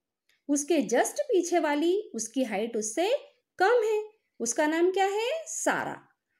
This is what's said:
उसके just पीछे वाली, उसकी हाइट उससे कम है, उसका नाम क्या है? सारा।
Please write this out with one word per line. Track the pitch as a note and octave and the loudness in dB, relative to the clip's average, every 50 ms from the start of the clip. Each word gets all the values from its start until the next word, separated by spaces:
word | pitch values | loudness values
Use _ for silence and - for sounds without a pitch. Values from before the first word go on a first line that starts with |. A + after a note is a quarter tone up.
| _ _ _ _ _ _ _ _ _ - | _ _ _ _ _ _ _ _ _ -2
उसके | C#4+ C#4+ D4 - F4 D4+ | -2 0 0 2 2 2
just | A3+ F3+ A3+ C4+ G4+ A4+ - - | 2 2 2 2 2 0 -2 -4
पीछे | C#5+ C#5+ A#4 F4+ E4+ E4+ E4+ E4+ | -2 0 0 0 2 2 0 0
वाली, | D#4 D4+ D4 D4 D#4 E4+ F4+ G#4 G#4+ - - | 2 0 0 0 2 2 0 0 -2 -6 -8
उसकी | A3+ A3 - - C4+ C4 | -10 -10 -4 -2 -2 -2
हाइट | G#3+ G#3+ F#3+ A3 A3+ A#3 A3 | -2 -2 -4 -4 -4 -4 -4
उससे | G#3+ - - E4 E4+ G#4 B4+ D5 - - _ _ _ _ _ - | -4 -4 -2 0 0 0 0 -2 -4 -8 _ _ _ _ _ 2
कम | F4+ G4+ B4 B4 G#4+ | 4 4 4 4 4
है, | A4 G#4+ G#4+ G#4+ G#4+ - _ _ _ _ - | 2 0 -2 -4 -6 -12 _ _ _ _ -6
उसका | A3+ A3+ - - D4+ D4+ | -6 -4 0 0 0 0
नाम | D#4+ E4 F4 F#4 | 2 2 2 2
क्या | F#4+ G4 F#4+ | 2 2 2
है? | G4 G4 G#4 A4+ B4 D#5 E5 D#5 | 2 0 0 -2 -2 -4 -4 -6
सारा। | - - - - D4 G#3 D3+ A#2 D3 - - - _ _ _ _ _ _ _ | -8 -10 -4 -2 -2 0 0 -2 -6 -8 -10 -14 _ _ _ _ _ _ _